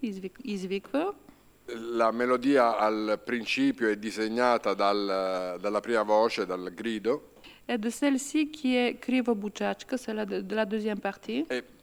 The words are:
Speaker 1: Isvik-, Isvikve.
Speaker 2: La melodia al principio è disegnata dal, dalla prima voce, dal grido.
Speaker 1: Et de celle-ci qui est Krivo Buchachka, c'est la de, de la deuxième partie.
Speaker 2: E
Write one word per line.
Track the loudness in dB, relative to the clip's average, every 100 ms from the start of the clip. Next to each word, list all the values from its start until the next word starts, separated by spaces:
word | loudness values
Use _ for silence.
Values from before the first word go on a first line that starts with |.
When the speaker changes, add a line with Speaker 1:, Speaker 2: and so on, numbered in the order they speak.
Speaker 1:
Isvik-, | -6 -6 -10 -10
Isvikve. | -6 -6 -4 -4 -2 -2 -2 -6 -16 -20 -20 _ -12 -10 -2 2
Speaker 2:
La | 2
melodia | 4 2 2 4 6 6 4
al | 2 2 0 -2
principio | -2 -4 -2 0 2 2 2
è | 0
disegnata | -2 -4 -2 2 4 4 2
dal, | 2 2 2 0 0 0 -2 -4 -4
dalla | -2 -2
prima | 2 2
voce, | 4 4 4 2 -2
dal | -4 -6
grido. | -6 -4 -2 0 -2 -6 -20 -20 -14 -6
Speaker 1:
Et | -4
de | -4
celle-ci | -2 0 0 0 -2 -2
qui | -2 0 2
est | 2 -2
Krivo | -2 0 2 -2
Buchachka, | -4 -4 -4 -4 -6 -6
c'est | -4
la | -6 -4
de, | -6
de | -4
la | -2 -2
deuxième | -2 -2 -2
partie. | -4 -6 -6 -4 -4
Speaker 2:
E | -6 -6 -16